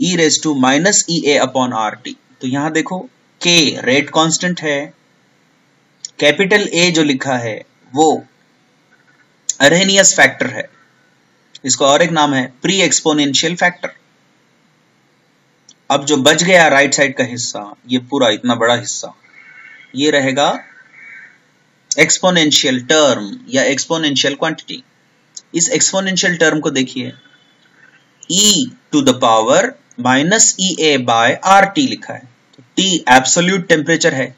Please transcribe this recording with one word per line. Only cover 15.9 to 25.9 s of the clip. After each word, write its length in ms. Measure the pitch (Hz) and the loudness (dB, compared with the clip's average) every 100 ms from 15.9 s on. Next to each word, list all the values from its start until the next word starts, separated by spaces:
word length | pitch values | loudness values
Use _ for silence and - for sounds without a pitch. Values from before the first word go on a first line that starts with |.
अब 140 | 143 | -4
जो 120 | 139 147 | 0 2
बच 240 | 135 160 | 2 2
गया 240 | 175 180 156 | 2 4 4
right 260 | 139 143 | 4 2
side 220 | 151 139 131 | 0 -2 -2
का 80 | |
हिस्सा, 380 | 120 120 - - 104 - 123 | -6 -6 -10 -10 -14 -16 -6
ये 100 | 127 | -6
पूरा 280 | 123 139 120 | -2 0 0
इतना 240 | 107 123 117 | 0 -2 0
बड़ा 180 | 117 120 | 0 0
हिस्सा, 360 | 117 - - - _ _ - - - - _ 127 | -4 -10 -12 -18 _ _ -20 -20 -20 -20 _ -4
ये 140 | 147 | 0
रहेगा 380 | 147 135 131 156 247 - - _ - - - - _ _ _ _ _ - | 2 0 0 0 -2 -10 -20 _ -20 -20 -20 -20 _ _ _ _ _ -6
एक्सपोनेंशियल 880 | - 160 - 185 180 151 147 143 127 | 0 0 2 2 2 2 2 0 -2
टर्म 480 | 123 156 143 110 101 - - | 0 2 2 2 -4 -12 -6
या 140 | 131 | -2
एक्सपोनेंशियल 680 | 127 135 - 165 151 135 139 | 0 -2 -4 -4 -2 -2 -2
क्वांटिटी। 480 | 143 160 - - 87 - _ _ _ _ - - | -2 -6 -6 -12 -18 -18 _ _ _ _ -20 -8
इस 140 | 165 196 | -4 -2
एक्सपोनेंशियल 680 | 156 - | 0 0